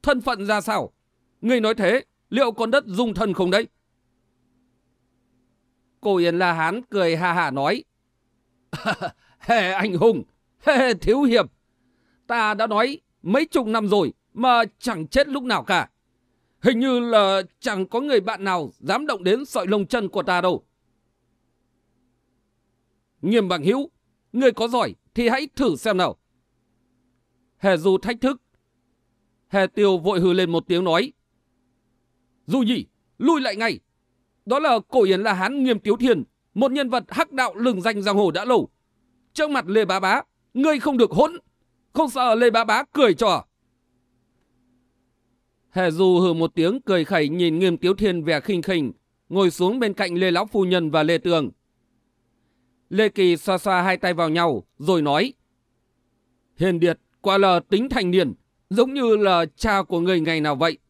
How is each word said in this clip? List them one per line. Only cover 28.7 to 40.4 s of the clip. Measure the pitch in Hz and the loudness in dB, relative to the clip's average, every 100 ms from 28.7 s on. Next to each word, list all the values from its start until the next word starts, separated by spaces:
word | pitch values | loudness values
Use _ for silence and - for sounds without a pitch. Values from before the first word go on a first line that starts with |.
| _ _ _ _ _ _ _ _ | _ _ _ _ _ _ _ _
Hề | 196 190 | -2 0
Tiêu | - 202 185 | 2 2 2
vội | 165 190 | 0 2
hừ | 180 | 2
lên | 175 180 | 2 0
một | 165 - | -2 -2
tiếng | 175 | -2
nói: | 185 165 262 _ _ _ _ _ _ _ _ _ _ _ _ _ - | 2 0 -2 _ _ _ _ _ _ _ _ _ _ _ _ _ -4
"Du | 262 | -2
Nhi, | 226 226 - _ _ _ | 0 -2 -8 _ _ _
lui | 277 320 | 0 0
lại | 254 202 | -2 -4
ngay. | 226 139 _ _ _ _ _ _ - | -6 -6 _ _ _ _ _ _ -4
Đó | 262 | -2
là | 311 226 - | 2 0 0
Cổ | 262 | 2
Yến | 196 190 | 2 2
La | 220 | 0
Hán | 185 190 285 | -2 -2 -2
Nghiêm | 262 214 | 0 0
Tiếu | - 208 | 0 0
Thiên, | 247 190 113 _ _ | 2 0 -2 _ _
một | 196 262 | -2 0
nhân | 269 262 | 0 -2
vật | 247 - | -4 -4
hắc | 185 339 | -4 -4
đạo | 269 247 214 | -2 -4 0
lừng | 247 190 | -2 0
danh | 202 208 | -4 -2
giang | 196 202 | 0 2
hồ | 190 | 0
đã | 165 214 | -2 0
lâu. | 233 123 _ _ _ _ _ _ | 0 0 _ _ _ _ _ _
Trước | - 302 | -4 -2
mặt | 277 165 | -2 0
Lê | 214 196 | 0 0
Bá | 190 | 0
Bá, | 190 233 - _ | 0 -2 -4 _